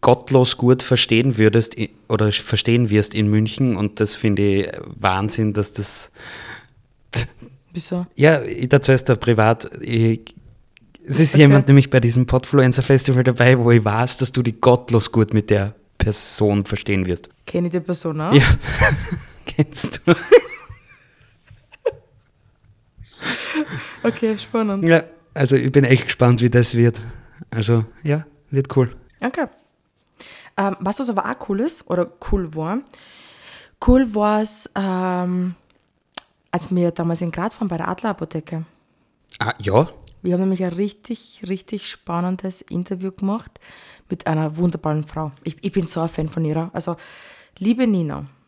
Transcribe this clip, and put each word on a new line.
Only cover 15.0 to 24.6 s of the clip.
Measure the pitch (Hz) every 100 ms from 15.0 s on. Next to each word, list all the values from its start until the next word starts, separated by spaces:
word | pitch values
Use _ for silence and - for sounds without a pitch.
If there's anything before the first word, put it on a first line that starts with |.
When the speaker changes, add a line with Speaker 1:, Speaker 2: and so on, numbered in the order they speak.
| 104
Speaker 1:
gut | 113 107
mit | 107 104
der | 104 98 - _ _
Person | - 107 - - 107 101 98
verstehen | 101 - 98 92
wirst. | 87 - _ -
Speaker 2:
Kenn | 175 175
ich |
die | 175
Person | 156 175 165 156
auch? | 156
Speaker 1:
Ja. | 143 - - - - - -
<laughs> | - - - - -
Kennst | - 151 - - - -
du? | 170 - 440 - - - - _ - _ _ _ _ _ - _ - - - _ _ _ _ _ _ _ _ _ _ - - 208 240 - 311 302 151 - -
Speaker 2:
Okay, | 233 226 226 214
spannend. | - 233